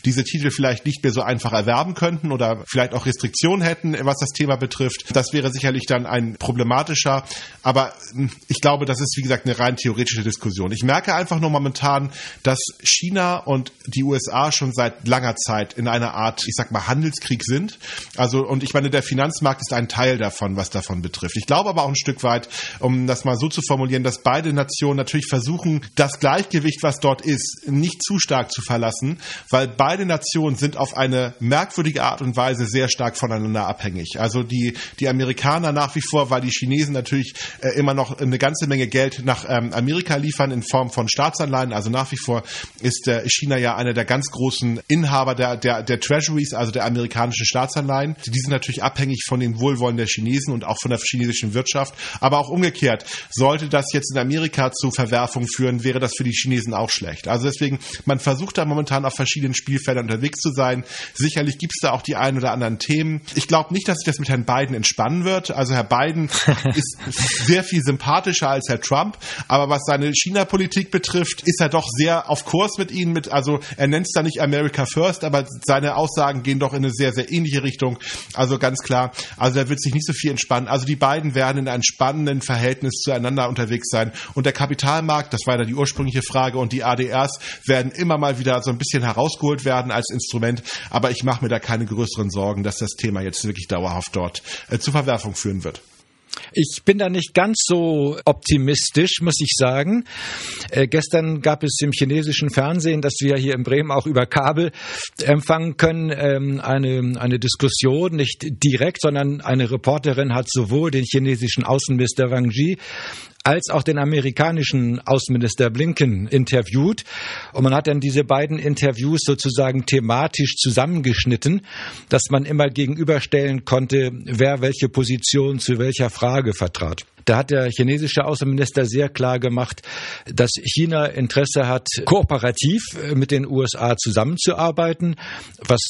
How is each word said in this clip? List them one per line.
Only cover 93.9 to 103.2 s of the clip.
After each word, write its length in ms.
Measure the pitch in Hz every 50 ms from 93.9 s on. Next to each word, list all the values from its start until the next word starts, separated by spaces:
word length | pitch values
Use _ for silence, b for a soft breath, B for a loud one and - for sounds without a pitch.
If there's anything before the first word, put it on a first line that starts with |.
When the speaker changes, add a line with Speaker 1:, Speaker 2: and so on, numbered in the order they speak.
| 85 87 87 - -
Speaker 1:
dort, 280 | 95 90 87 - - B B B B B B
äh, 80 | 127 117
zu 140 | - -
Verwerfung 420 | 139 151 135 135 123 107 - 107 82
führen 300 | - - 104 98 95 87
wird. 180 | 82 - - - _ _ _ _ _ _ _ _ B B B B B B
Speaker 3:
Ich 260 | 202 151 139 - - -
bin 100 | - 196
da 140 | 208 202 185
nicht 240 | 180 185 165 - -
ganz 240 | 180 185 208 220 - -
so 500 | - 175 175 170 165 156 151 143 143 151 - -
optimistisch, 960 | 156 143 - - - 156 139 131 139 143 - - - - 147 170 180 - -
muss 180 | 165 170 151 -
ich 100 | 156 - -
sagen. 500 | - 131 127 131 139 147 175 214 240 240 B B B B B B B B B B B B B
Äh, 160 | - 135 135
gestern 560 | 120 - 156 151 - - 165 160 160 160 147
gab 200 | 135 156 151 147
es 140 | - 143 - -
im 80 | 147 147
chinesischen 560 | - - 143 131 143 156 151 151 143 - 151 143
Fernsehen, 540 | - 135 135 147 170 180 156 165 160 151
das 140 | 143 143 - -